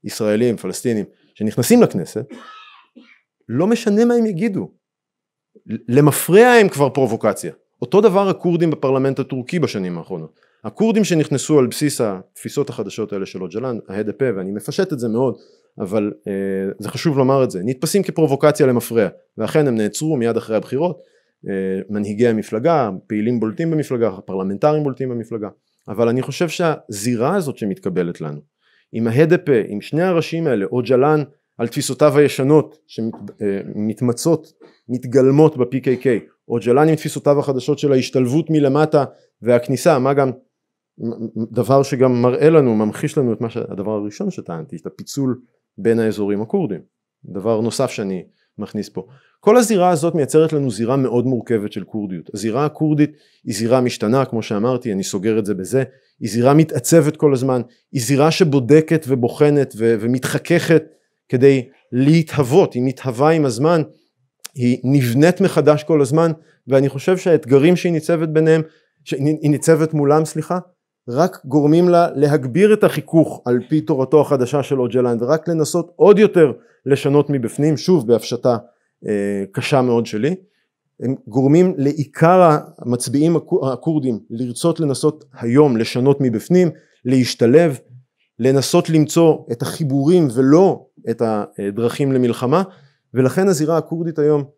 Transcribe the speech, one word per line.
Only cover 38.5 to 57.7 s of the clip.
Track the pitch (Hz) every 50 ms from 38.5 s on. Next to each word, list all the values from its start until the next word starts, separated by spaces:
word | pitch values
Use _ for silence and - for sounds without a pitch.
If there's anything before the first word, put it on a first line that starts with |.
| 160 156 143 135 135 147 156 156 156 147 135 - - _ _ _ _ _
והכניסה, | - 113 120 120 - - 135 123 - 175 156 131
מה | 123 135 139
גם, | 139 139 131 120 - _ _ _ _ _ _ _ _ _ _ _ - - 117 113 - 117 107 - 110 113 113
דבר | 117 127 113 120 135 139 139
שגם | - 147 123 127 131 123 120
מראה | 120 123 123 - 143 -
לנו, | - 156 139 123 113
ממחיש | 107 110 107 104 - - 143 -
לנו | 151 135 120 110
את | -
מה | - 110
ש-, | -
הדבר | 120 113 - - 95 98 104
הראשון | 107 104 104 104 104 - 190 196
שטענתי, | 175 - - - 85 82 151 139 -
את | 160 _
הפיצול | - - - - - - 143 139 131 123 127 _ _ _ _ _ _ _
בין | - 95 113 113 113
האזורים | 113 110 98 101 104 98 104 101
הכורדים, | 110 113 - 196 170 113 95 80 - _ _ _ _ _ _ _ _
דבר | - 90 98 92 110 117 107
נוסף | 117 113 - - 135 120
שאני | - - 107 95 95 90 85 _ _ _ _ _ _
מכניס | - 104 - - 107 95 -
פה. | _ 92 85 _ - _ _ _ _ _
כל | _ 202 233
הזירה | 262 226 208 226 185 175 180
הזאת | 180 156 147 170 165
מייצרת | 165 139 123 - 156 160 160 156
לנו | 147 139 131
זירה | 101 98 117 113 131
מאוד | 139 131 120 113 120 123
מורכבת | 131 131 117 107 - 120 110 101 104
של | - 107 92
כורדיות. | _ - 110 104 95 92 82 78 - -
הזירה | 101 101 113 107 131 147
הכורדית | 147 147 - 156 151 151 147 147 147 151 _ _ _ _ _ _
היא | 127 110
זירה | 98 113 113 123 131
משתנה, | 123 123 117 - - 107 123 135 131
כמו | - - 113 104
שאמרתי, | - 110 101 107 123 131 120 123 120 101
אני | 95 95
סוגר | - - 98 90 113 110 113
את | 107
זה | 95 104
בזה, | 92 95 87 110 135 131 131 _ _ _ _ _ _
היא | - 113
זירה | 98 117 120 131 143
מתעצבת | 156 165 160 - 135 - - 165 165 143 151 147
כל | - - 147 139
הזמן, | 123 127 135 127 123 117 -